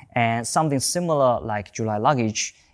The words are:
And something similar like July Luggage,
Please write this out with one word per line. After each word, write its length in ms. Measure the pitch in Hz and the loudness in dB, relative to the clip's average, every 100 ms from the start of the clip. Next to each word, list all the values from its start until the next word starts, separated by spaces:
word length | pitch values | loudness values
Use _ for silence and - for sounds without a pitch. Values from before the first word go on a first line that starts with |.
| - | -8
And 340 | 123 117 117 117 | -2 0 -2 -2
something 340 | - 160 139 | 0 0 0
similar 600 | - 175 175 151 131 113 | -2 -2 0 2 4 2
like 320 | 113 104 98 | -2 -6 -6
July 260 | - 110 107 | -6 -4 0
Luggage, 560 | 120 139 110 107 - - _ | 2 2 0 -2 -8 -10 _